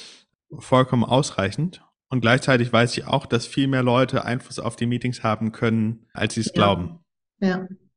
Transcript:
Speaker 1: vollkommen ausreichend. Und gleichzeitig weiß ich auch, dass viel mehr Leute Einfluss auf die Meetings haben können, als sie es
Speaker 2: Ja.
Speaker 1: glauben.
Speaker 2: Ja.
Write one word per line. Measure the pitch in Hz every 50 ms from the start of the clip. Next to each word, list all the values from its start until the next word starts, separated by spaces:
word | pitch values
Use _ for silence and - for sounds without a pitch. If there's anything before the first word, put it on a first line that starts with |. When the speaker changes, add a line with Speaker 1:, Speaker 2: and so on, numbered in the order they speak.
| - - - - _ _ _ _ _ - - -
Speaker 1:
vollkommen | - - 131 127 131 - 131 120 110
ausreichend. | - 120 135 151 - - - 98 98 - - 156 180 - - _ _ _ _ _ -
Und | 131 127 113
gleichzeitig | 113 127 127 - 147 131 120 117 120 -
weiß | 117 120 120 -
ich | 120 -
auch, | - 135 139 -
dass | - - 127 -
viel | - - 143 139 135
mehr | 135 131 120
Leute | 123 120 127 131 117 131 120 104
Einfluss | 113 123 160 - - - -
auf | - 117 -
die | - 120
Meetings | 120 123 120 - 123 117 - -
haben | 113 107 104 110 110 -
können, | - 123 113 113 113 110 110 117 - _ _ -
als | - 104 110 -
sie | 117
es | 107 -
Speaker 2:
Ja. | -
Speaker 1:
glauben. | - 104 101 98 85 90 85 - - _ _ _ _ _ _ _ -
Speaker 2:
Ja. | 196 185 185 185 185 - - - _ _ _